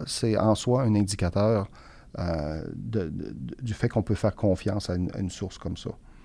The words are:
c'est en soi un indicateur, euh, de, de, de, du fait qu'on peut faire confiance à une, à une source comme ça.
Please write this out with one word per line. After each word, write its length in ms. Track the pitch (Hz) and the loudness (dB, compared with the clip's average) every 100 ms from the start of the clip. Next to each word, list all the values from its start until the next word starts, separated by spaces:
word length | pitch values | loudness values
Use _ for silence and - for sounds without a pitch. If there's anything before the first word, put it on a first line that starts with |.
| - | -6
c'est 280 | - 117 104 | -2 0 4
en 180 | 110 107 | 4 4
soi 260 | 127 127 | 2 2
un 140 | 120 104 | 4 4
indicateur, 720 | 101 101 90 101 107 110 101 - - - - - | 2 2 0 4 4 2 0 -8 -20 -20 -14 -6
euh, 460 | 87 80 76 78 - | -2 -2 -2 -4 -6
de, 280 | 85 113 113 | -8 -4 -2
de, 340 | 82 - - - | -2 -4 -8 -10
de, 200 | - - | -10 -8
du 120 | 120 | -6
fait 140 | 104 120 | 0 0
qu'on 140 | - | 2
peut 140 | - 101 | 2 2
faire 200 | 104 - | 0 2
confiance 540 | 101 92 - 101 - | 2 2 0 -2 -2
à 60 | 90 | 0
une, 160 | 90 | -2
à 60 | - | -2
une 100 | 90 | -4
source 300 | - 92 - | -4 -8 -8
comme 180 | 87 - | -8 -6
ça. 140 | - - - - | -8 -10 -14 -20